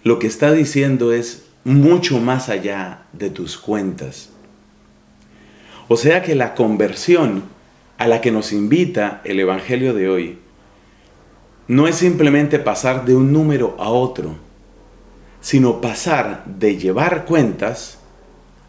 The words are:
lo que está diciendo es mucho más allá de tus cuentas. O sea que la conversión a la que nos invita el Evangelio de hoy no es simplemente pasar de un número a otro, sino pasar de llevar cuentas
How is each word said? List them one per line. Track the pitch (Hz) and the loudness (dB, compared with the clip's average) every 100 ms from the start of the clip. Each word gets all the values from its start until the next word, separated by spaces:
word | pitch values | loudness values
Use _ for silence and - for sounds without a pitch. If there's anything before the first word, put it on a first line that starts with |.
lo | 113 113 | -2 0
que | 110 | 0
está | - 147 | 0 2
diciendo | 160 143 143 139 127 120 | 2 2 0 0 0 0
es | 117 117 - _ _ | 0 -4 -12 _ _
mucho | - 139 143 175 175 131 | 2 4 6 4 2 0
más | 120 131 127 | 0 -2 -2
allá | 101 98 98 92 92 _ | -4 -4 -6 -10 -14 _
de | 85 98 | -10 -10
tus | - 82 - | -8 -12 -10
cuentas. | - 104 95 80 71 - - - - _ _ _ _ _ _ _ _ _ - - - - - | -4 -4 -4 -6 -12 -16 -20 -20 -20 _ _ _ _ _ _ _ _ _ -20 -20 -20 -12 -2
O | 117 | 0
sea | 135 175 | 4 2
que | 180 143 | 2 -2
la | 117 - | -2 0
conversión | 117 104 101 95 - 175 139 95 - - _ _ _ - | 0 2 0 -2 2 2 2 -2 -8 -18 _ _ _ -4
a | 117 | 0
la | 113 | 2
que | 120 | 2
nos | 110 104 | -2 -2
invita | 104 104 156 170 113 104 - | -2 0 2 0 -2 -4 -6
el | - 95 | -6 -2
Evangelio | 92 95 92 127 131 | 0 -2 -4 -4 -2
de | 110 95 | -2 0
hoy | 92 87 85 _ _ _ _ _ _ _ _ _ _ _ _ - | -2 -4 -10 _ _ _ _ _ _ _ _ _ _ _ _ -2
no | 127 156 | 2 2
es | 160 | 4
simplemente | 180 151 151 143 147 151 | 2 4 4 4 2 0
pasar | 107 110 131 131 123 | -2 -2 -2 -2 2
de | 127 | 4
un | 135 | 4
número | 151 156 139 113 - | 2 2 2 -2 -4
a | 104 | -2
otro, | 120 127 - 78 78 - _ _ _ - _ - - - - | 0 0 -4 -10 -12 -18 _ _ _ -20 _ -20 -20 -20 -20
sino | - 139 127 117 | 0 2 2 2
pasar | 120 107 180 151 104 95 - | -4 -6 -2 -2 -2 -6 -14
de | 95 107 95 | -2 0 0
llevar | 92 95 165 170 | -2 0 0 -2
cuentas | - 165 120 92 104 120 - - - _ - - _ _ | -2 0 0 -2 -6 -8 -14 -20 -20 _ -20 -20 _ _